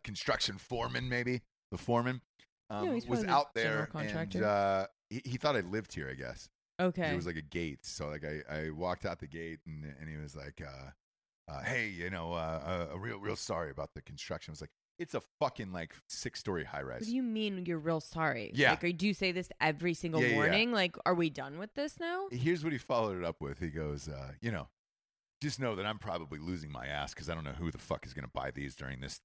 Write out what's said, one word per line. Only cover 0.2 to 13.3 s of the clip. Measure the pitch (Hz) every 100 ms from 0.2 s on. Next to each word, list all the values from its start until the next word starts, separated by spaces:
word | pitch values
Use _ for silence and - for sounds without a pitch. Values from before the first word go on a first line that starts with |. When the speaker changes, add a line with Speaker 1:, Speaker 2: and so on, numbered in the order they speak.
| - 120 - 98
Speaker 1:
foreman, | - 123 120 123 127
maybe. | 120 120 123 - _ -
The | 90
foreman, | - 120 123 127 _ _ - _ -
um, | 104 349
Speaker 2:
No, |
he's | 233 220
Speaker 1:
was | 240
Speaker 2:
probably | 202
a | 139
Speaker 1:
out | 147 113
Speaker 2:
general | 113 110
Speaker 1:
there, |
and, | 113
Speaker 2:
contractor. | 156 107 104 104 98 107
Speaker 1:
uh, | 101 98 95 98 _ -
he, | 110
he | - 123
thought | 151 127
I |
lived | 90 107 95
here, | - 67
I | 65
guess. | 64 - - _ _ -
'Cause | 185
Speaker 2:
Okay. | 175 160
Speaker 1:
it | 143
was, | 85
like, | 80
a |
gate. | 73 85 82 67 -
So, | - 73
like, | 76 76
I, | 76 71
I | 76 78
walked | 78 90 90 98
out | 85
the | 76
gate, | 80 82 80 -
and, | 76 76 67
and | 78
he | 76
was | 73 71
like, | 71 - 71
uh, | 67 67 - _ _ _ _ -
uh, | 71
"Hey, | - 127 110
you | 87 87
know, | 95 82
uh, | 85 80 80 73 90 82
uh, | 87
real, | 113 101
real | 104